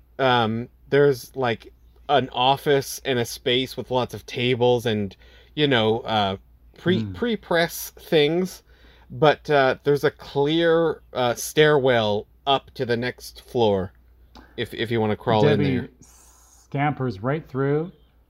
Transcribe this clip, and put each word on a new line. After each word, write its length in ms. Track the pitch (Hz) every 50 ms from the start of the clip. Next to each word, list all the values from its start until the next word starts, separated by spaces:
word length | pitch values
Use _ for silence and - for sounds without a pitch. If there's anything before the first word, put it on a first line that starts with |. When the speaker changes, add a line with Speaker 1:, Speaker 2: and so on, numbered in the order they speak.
| _ _ _ -
Speaker 1:
um, 500 | 135 131 123 120 113 107 113 113 120 - _ _ _ -
there's, 460 | - 139 143 143 139 123 - - -
like, 380 | 131 131 120 113 - - - - _ _ _ _ _ - -
an 200 | 147 135 127 131
office 680 | - 123 123 131 139 135 - 151 143 139 135 - - - -
and 160 | 131 131 120
a 60 | 117
space 500 | - - - - 127 123 127 131 123 -
with 160 | - 107 -
lots 220 | 127 127 120 - -
of 120 | 104 -
tables 600 | - - 135 120 123 131 117 120 120 123 120 110
and, 280 | 123 107 107 104 98 - - _ - - - - _ -
you 120 | 151 151 143
know, 320 | 135 117 110 110 110 117
uh, 380 | 127 117 110 110 104 98 95 98 - _ _ _ _ - - -
pre-, 240 | - - 185 113
Speaker 2:
Hmm. 100 | 110 101
Speaker 1:
pre-press 760 | 92 87 240 240 226 - - - 175 165 170 165 - - - - - -
things. 640 | - - 170 156 147 147 160 175 185 185 - - _ _ _ _ - - - - - -
But, 380 | - 123 139 147 127 - - -
uh, 260 | 151 143 135 131 120 - -
there's 220 | 143 147 139 -
a 60 | 147
clear, 880 | - - - - - 139 143 147 160 165 170 170 165 165 165 160 - - _ _
uh, 220 | - 123 123 120 113
stairwell 880 | - - - - 151 151 151 151 147 127 135 123 117 110 107 104 104 104 - _ _ -
up 260 | 143 139 135 - - -
to 100 | - 131
the 100 | 110 123
next 460 | - - 127 - - - - - -
floor, 500 | - - - 127 117 107 101 95 92 95 _ _ _ _ _ _ _ _ - - - - _
if, 180 | - - - -
if 160 | 98 113 107
you 120 | 117 113
wanna 160 | 110 107 104 -
crawl 280 | - 123 113 107 107 147
in 100 | 147 101
Speaker 2:
Debbie 180 | 98 95 90 123
Speaker 1:
there. 100 | 120 - - _
Speaker 2:
scampers 1200 | - - - - - - _ _ _ _ _ _ _ _ - 139 143 147 143 - 131 127 104 95
right 240 | 101 127 143 160 151
through, 460 | - - 127 135 139 143 151 165 185 - _ _ _ _ _ _